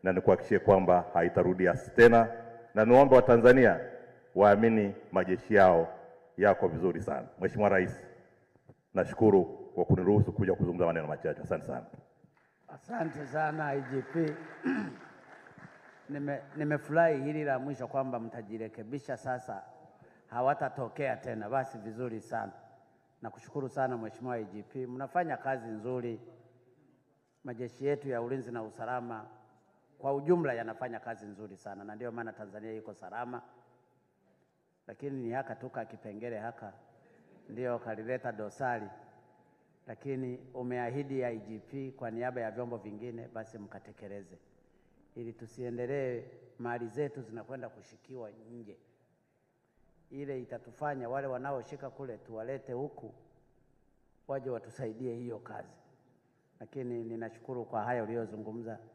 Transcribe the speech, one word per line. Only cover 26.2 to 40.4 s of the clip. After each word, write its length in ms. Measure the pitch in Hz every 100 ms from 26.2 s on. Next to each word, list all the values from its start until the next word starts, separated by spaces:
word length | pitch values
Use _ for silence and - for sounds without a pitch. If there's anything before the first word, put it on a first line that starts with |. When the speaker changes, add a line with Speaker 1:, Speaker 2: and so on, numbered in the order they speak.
| - - - _ _ _ _ _ _ _ _ _
Speaker 2:
Majeshi 420 | 131 117 123 - 139
yetu 240 | 143 143
ya 120 | 120
ulinzi 300 | 120 135 117
na 120 | 117
usalama 640 | 110 - 117 127 120 113 107 - _ _ _ _ _ _
kwa 140 | 135
ujumla 400 | 143 147 175 151
yanafanya 460 | 117 117 113 127 113
kazi 260 | - 107 104
nzuri 320 | 98 104 92
sana, 260 | 104 98
na 120 | 101 107
ndio 160 | 120
maana 220 | 117 117
Tanzania 400 | 107 104 101 110
iko 200 | 110 107
salama. 480 | 101 90 104 123 123 - - _ _ _ _ _ _ _ _ _ _ _ _ -
Lakini 360 | 143 143 135
ni 80 | 117
haka 240 | 123 135 113
tu 140 | 127
ka 160 | 127 110
kipengele 540 | 107 110 104 120 113
haka 340 | 113 117 107 - _ _ _ _ _ - -
ndio 300 | 107 127 117
kalileta 520 | 117 107 113 127 123
dosari, 560 | 107 104 - 131 117 104 - - _ _ _ _ _ _ _ -
lakini 520 | 110 139 131 127 123